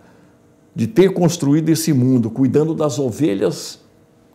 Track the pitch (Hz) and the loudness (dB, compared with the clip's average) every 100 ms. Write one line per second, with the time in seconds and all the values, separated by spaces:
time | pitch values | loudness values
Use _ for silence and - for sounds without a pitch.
0 | _ _ _ _ _ _ _ - 113 - | _ _ _ _ _ _ _ -6 -2 4
1 | 190 180 175 - 139 151 156 156 165 139 | 2 4 0 0 0 0 2 0 0 2
2 | 127 127 110 127 131 131 156 156 151 127 | 2 2 0 0 0 2 0 -2 -4 -2
3 | 135 104 156 - 175 - - - _ _ | -6 -2 -2 0 -4 -4 -12 -18 _ _
4 | _ _ _ | _ _ _